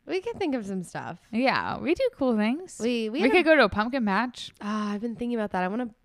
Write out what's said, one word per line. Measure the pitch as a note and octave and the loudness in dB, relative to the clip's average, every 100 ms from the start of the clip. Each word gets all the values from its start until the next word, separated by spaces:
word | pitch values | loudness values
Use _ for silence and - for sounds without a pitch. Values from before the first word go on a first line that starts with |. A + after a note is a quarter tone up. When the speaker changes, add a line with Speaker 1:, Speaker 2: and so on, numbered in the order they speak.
| - | -6
Speaker 1:
We | F#4 | -6
could | A#4 A4 | -4 -4
think | F#4 | -2
of | C4 G3+ | -2 -4
some | F#3+ | -8
stuff. | E3+ D#3 A#2 E3+ _ | -8 -10 -10 -12 _
Speaker 2:
Yeah, | G#3+ B3+ D3+ F2 - | 0 2 2 -2 -2
we | B3 F4+ | -2 0
do | C5 - | 0 0
cool | C4 A3 | 0 2
things. | G#3+ C#4+ F#4 - | 2 -2 -6 -4
Speaker 1:
We, | A3+ A#3+ A3 | -2 0 -2
we | |
Speaker 2:
We | B3+ | 0
Speaker 1:
had | G4 | 4
Speaker 2:
could | F4+ | 6
Speaker 1:
a | |
Speaker 2:
go | D#4+ D#4 | 6 6
to | |
a | G#3+ | 6
pumpkin | G3 A3 C4+ G#3 | 2 -2 0 0
patch. | F#3+ B3 - - - | 0 -2 -6 -16 -10
Speaker 1:
Ah, | G#3 G#3+ G#3 | -6 -4 -4
I've | G#3 | -4
been | A#3+ G#3+ | -6 -6
thinking | A#3+ A#3+ | -4 -2
about | G#3 | -2
that. | F#3 | -2
I | F#3 | -2
wanna, | A3 B3 - | -2 -6 -10